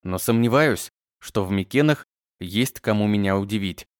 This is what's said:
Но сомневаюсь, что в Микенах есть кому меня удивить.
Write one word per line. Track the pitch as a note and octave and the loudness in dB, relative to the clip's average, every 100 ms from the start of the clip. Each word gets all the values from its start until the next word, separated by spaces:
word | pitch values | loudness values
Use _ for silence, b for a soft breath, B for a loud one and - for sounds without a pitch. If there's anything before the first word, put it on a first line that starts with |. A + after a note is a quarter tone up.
Но | F#2 F#2 | -6 -4
сомневаюсь, | - A#2 A#2 C3 D3+ G2 - _ _ _ | 0 2 2 2 2 0 -6 _ _ _
что | - A2 | -6 -4
в | F#2 | -2
Микенах | G2 F#2 C3 D3+ D3 - _ _ _ | -2 0 2 2 0 -6 _ _ _
есть | F#2 G#2 B2+ - | -6 -2 -2 -2
кому | - G#2+ G#2 | -2 0 2
меня | G#2 G2 G2 | 2 2 0
удивить. | G2 G#2+ G2 - - | 0 -4 -4 -8 -18